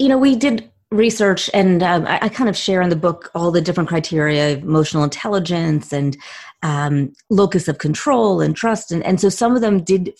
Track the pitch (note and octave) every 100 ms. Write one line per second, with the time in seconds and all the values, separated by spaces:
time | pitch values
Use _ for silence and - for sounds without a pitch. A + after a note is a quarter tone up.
0 | C4+ C4 C4+ B3 C#4 A3+ - _ _ G#3
1 | A#3 A3+ G3+ F#3 - G3+ F#3+ F3 F3+ F3
2 | D#3 - A3 A3 A#3+ - - F#3 F3+ E3
3 | E3+ E3+ - E3+ E3+ E3+ E3 F3 D#3+ E3
4 | D#3 D#3+ D3+ D3 D3 C#3 D#3 D#3 D3+ D#3+
5 | D3 - A3 G3+ E3+ F3 E3 D3+ - C#3+
6 | C#3+ C#3 - - - - D#3+ D3 D3 C#3+
7 | C#3 - - G3+ G3+ F#3 - C#3+ D3+ D3+
8 | - B3+ A3 F3 D#3 D#3 A3+ A3+ - E3
9 | - F#3 G3+ - A#3 B3 A3 G3 E3+ F#3+
10 | F3+